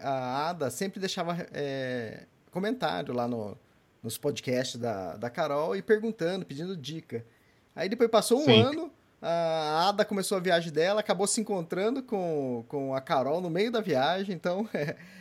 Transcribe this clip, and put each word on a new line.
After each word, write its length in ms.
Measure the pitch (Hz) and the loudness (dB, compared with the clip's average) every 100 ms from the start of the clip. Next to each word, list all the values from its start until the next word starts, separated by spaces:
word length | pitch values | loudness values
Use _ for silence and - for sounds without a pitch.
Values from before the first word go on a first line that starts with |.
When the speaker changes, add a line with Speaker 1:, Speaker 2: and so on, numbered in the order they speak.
Speaker 1:
a 480 | 139 131 127 135 156 | -4 -2 -2 -2 -2
Ada 180 | 180 131 | -2 -4
sempre 300 | - 196 196 | -2 -6 -4
deixava, 360 | 185 - 170 170 - | -4 -4 -4 -4 -6
é, 720 | 147 143 135 127 127 113 - - _ _ | -6 -4 -4 -4 -4 -6 -10 -16 _ _
comentário 640 | 180 202 240 156 175 143 | -4 -2 -2 -2 -2 -2
lá 120 | 123 120 | -2 -2
no, 280 | 117 104 - _ _ _ _ | -2 -6 -10 _ _ _ _
nos 160 | 113 - | -10 -4
podcasts 600 | 147 131 - 123 127 117 | -4 -4 -2 -2 -2 -4
da, 380 | 117 98 90 104 | -4 -4 -6 -6
da 140 | 120 | -6
Carol 440 | 180 156 143 165 196 | -2 -2 0 0 -2
e 40 | |
perguntando, 640 | 180 214 226 220 170 190 | 4 4 2 -2 -2 -2
pedindo 320 | 170 139 180 185 | -6 -8 -8 -8
dica. 480 | 123 160 - 117 117 _ _ _ _ | -8 -12 -8 -10 -10 _ _ _ _
Aí 140 | - 180 | -8 -4
depois 220 | 240 233 | 2 4
passou 300 | 220 - 247 | 6 6 6
um 40 | |
Speaker 2:
Sim. 180 | 302 220 | 8 8
Speaker 1:
ano, 300 | 254 311 320 - _ _ | 8 2 -6 -12 _ _
a 680 | 160 170 165 160 151 156 185 | -2 0 0 0 0 2 4
Ada 160 | 202 | 2
começou 320 | 208 202 180 196 | 0 -2 -2 0
a 40 | |
viagem 320 | 180 170 170 | 2 2 2
dela, 280 | 147 175 214 | 2 2 2
acabou 260 | 208 180 202 | 0 0 0
se 140 | - | 0
encontrando 600 | 208 196 165 180 214 269 | -2 -2 -2 -2 0 -2
com, 640 | 254 196 175 151 131 120 113 | -4 -4 -2 -2 -2 -4 -6
com 260 | 147 135 | -6 -2
a 60 | 131 | -4
Carol 400 | 131 147 127 165 | 0 2 2 0
no 80 | 180 | 0
meio 220 | 170 226 | 0 0
da 80 | 233 | 0
viagem, 540 | 185 131 143 185 196 | 0 2 2 0 -2
então 340 | 165 180 185 220 | -4 -2 -2 -2
<laughs> 40 | |
é, 220 | 185 147 - - - | -4 -4 -6 -14 -20